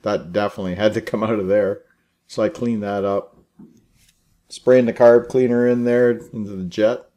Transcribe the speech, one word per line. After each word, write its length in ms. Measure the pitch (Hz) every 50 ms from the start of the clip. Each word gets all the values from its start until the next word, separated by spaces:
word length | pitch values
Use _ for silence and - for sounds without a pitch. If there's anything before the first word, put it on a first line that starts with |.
That 320 | _ 107 104 92 - 80 87
definitely 440 | 104 104 104 - - 98 92 90
had 180 | 87 104 107 101
to 80 | 113 110
come 200 | - - 110 107
out 160 | 110 113 107
of 100 | 98 92
there. 340 | 98 107 104 95 104 - _ _ _ _ _ _ _ _ _
So 160 | _ - - 110
I 60 | 107
cleaned 340 | - - 123 120 117 107 104
that 220 | 101 101 101 95
up. 320 | 98 98 101 - - _ _ _ _ _ _ - - _ _ _ _ _ _ _ _ _ _ _ _ _ _ _ _
Spraying 380 | - - _ 123 127 127 123
the 80 | 117 113
carb 340 | - 123 120 120 120 120 120
cleaner 400 | - 131 127 123 120 120 123 123
in 160 | 120 120 120
there 280 | 120 120 123 123 120 120
into 440 | 110 - - - 120 107 101 101
the 80 | 95 92
jet. 460 | 90 85 - 107 110 123 - - _ _